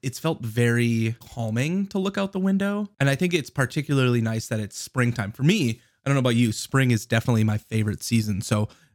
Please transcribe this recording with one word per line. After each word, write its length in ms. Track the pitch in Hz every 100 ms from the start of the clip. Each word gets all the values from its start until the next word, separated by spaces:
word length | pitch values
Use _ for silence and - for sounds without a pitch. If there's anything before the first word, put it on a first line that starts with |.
it's 160 | 135 -
felt 260 | 160 160
very 680 | 117 113 120 120 117 113 113 113
calming 640 | - 120 113 113 147 190 196
to 140 | 196
look 180 | 190 196
out 140 | 196
the 80 | 190
window. 480 | 190 190 202 202 208 -
And 100 | 139
I 60 |
think 180 | 139 180
it's 160 | 170 -
particularly 720 | - 127 156 143 139 127 120
nice 280 | 113 110 -
that 100 | 110
it's 180 | 101 -
springtime. 540 | - 127 120 120 98
For 140 | -
me, 360 | 143 214 123 113 _ _
I 40 | 135
don't 60 |
know 40 | 139
about 160 | 127
you, 160 | 117 117
spring 400 | - - 135 127
is 160 | 113 -
definitely 380 | 113 127 113
my 140 | 107 107
favorite 440 | - 110 107 -
season. 380 | - 117 107 95
So 280 | - 107 104 - _